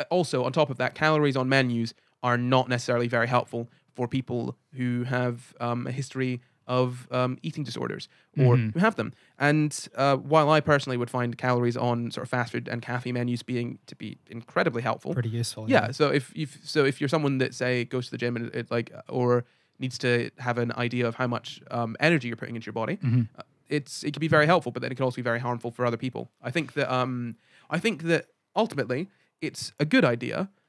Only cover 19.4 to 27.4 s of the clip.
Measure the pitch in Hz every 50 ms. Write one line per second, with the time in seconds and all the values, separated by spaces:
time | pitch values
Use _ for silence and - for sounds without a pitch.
19.4 | 120 - _ _ _ _ _ - 131 127 123 - - 123 120 120 120 113 - -
20.4 | 123 123 117 120 120 117 - - 120 117 123 123 120 117 110 - 127 120 120 113
21.4 | - - - - - - - 120 117 113 113 - 147 160 175 147 123 120 113 -
22.4 | - - 117 117 - 104 - 113 110 120 180 226 - 123 117 123 117 - - -
23.4 | - - _ _ _ _ 147 147 135 - - - - 151 143 147 160 156 165 151
24.4 | 147 156 185 170 - 127 - 123 127 123 131 - 131 127 - - 117 120 117 117
25.4 | 120 120 120 117 - 120 117 - 123 120 117 110 131 131 - 113 113 - _ _
26.4 | - 135 127 170 147 147 - 147 131 - 127 127 123 131 127 123 120 117 110 -